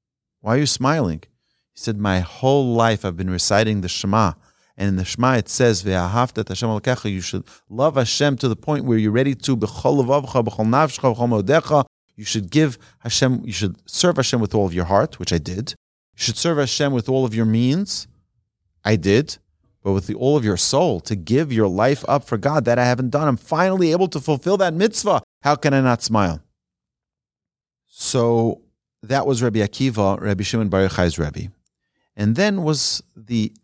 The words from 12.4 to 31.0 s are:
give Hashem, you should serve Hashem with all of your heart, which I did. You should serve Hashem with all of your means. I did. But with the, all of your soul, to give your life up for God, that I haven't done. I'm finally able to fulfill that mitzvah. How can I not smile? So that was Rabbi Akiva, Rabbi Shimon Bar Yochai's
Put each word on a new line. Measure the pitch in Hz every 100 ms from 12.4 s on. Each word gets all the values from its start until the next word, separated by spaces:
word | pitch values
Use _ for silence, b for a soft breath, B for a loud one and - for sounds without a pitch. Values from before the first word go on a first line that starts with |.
| 90
give | 147 156 120 b b
Hashem, | 117 - 131 127 -
you |
should | 90 101 - -
serve | - 180 131
Hashem | 127 123
with | 107 113
all | 98
of |
your | 85 85
heart, | 98 156 -
which | 90
I | 85
did. | 71 92 127 - _ _ _ -
You |
should | - 113
serve | 170 151
Hashem | 131 - 143
with | 127 110
all | 131 127
of | 110
your | 113
means. | 113 127 156 202 - - _ _ _ _ _ _ _
I | 101 110
did. | 87 104 156 - _ _ _ _
But | 98
with | 98 90
the, | 101
all | 127 147
of |
your | 107 90
soul, | - 135 175 92
to | - 104
give | 80 127 156
your | 113 101
life | 92 120 143 -
up | 139
for | - 113
God, | 135 151 117
that | 120
I | 123
haven't | 123 127
done. | 143 151
I'm | 120
finally | - 156 190 190 170
able | 170 190
to | 147
fulfill | 131 143 170 202
that | 190
mitzvah. | 156 214 214 208 147 - _
How | 139 147
can | - 135
I |
not | 131 120
smile? | - 110 95 76 - _ _ _ _ _ _ _ _ _ _ _ _ _ _
So | - - 131 117 117 113 - _ _ _ _
that | 110 135 127
was | 123
Rabbi | 123 107
Akiva, | 101 - 131 110 98 98
Rabbi | 107 98
Shimon | 101 117 104
Bar | 95 95
Yochai's | -